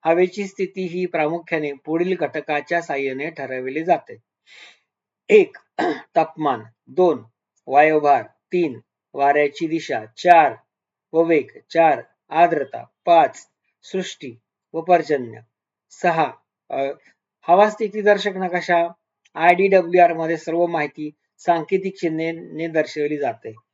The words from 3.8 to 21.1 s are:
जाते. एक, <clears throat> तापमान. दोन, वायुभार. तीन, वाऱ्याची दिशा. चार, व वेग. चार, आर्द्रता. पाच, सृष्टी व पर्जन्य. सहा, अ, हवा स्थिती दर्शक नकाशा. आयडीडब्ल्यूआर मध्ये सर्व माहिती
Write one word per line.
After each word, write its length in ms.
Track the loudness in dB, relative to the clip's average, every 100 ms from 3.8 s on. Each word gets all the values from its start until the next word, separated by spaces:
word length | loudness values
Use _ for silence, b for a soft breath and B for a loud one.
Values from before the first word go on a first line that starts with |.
जाते. 340 | 0 -2 -2 -20 _ _ _ b b b _ _ _ _ _
एक, 280 | 6 6 -4 _ -4
<clears throat> 380 | -4 -4 -4 -2
तापमान. 480 | -2 -2 -4 -4 -10 _ _
दोन, 360 | 0 0 0 -8 _ _ _ 0
वायुभार. 560 | 4 4 4 2 0
तीन, 560 | -2 _ _ -2 -2 -6 _ _ _
वाऱ्याची 540 | -2 2 2 0 -2 -6
दिशा. 380 | -6 -6 -8 -8
चार, 480 | -2 6 6 6 -2 _ _ _ _ _
व 100 | -2
वेग. 240 | 2 0 -2 -16 _
चार, 320 | 2 2 2 -6 _ _
आर्द्रता. 560 | 2 2 2 -6 -10 -16 _ 2
पाच, 420 | 4 4 -2 -20 _ _ _
सृष्टी 560 | -10 -8 -8 -12 -16 -18 _ _ _
व 80 | -10
पर्जन्य. 580 | 2 2 4 -4 -4 -14 _ _ _ _ _
सहा, 420 | -4 -2 0 -2 -4 _ _ _
अ, 80 | -6 -6 -8 b _ _ _ 2
हवा 220 | 4 4
स्थिती 320 | 0 -6 0
दर्शक 300 | 2 2 0 -4
नकाशा. 520 | -4 -4 0 0 0 -6 _ _ _ 0
आयडीडब्ल्यूआर 800 | 2 4 4 4 4 4 4
मध्ये 240 | 2 -4 -4
सर्व 280 | -4 -2 -2
माहिती 460 | -2 -6 -8 -14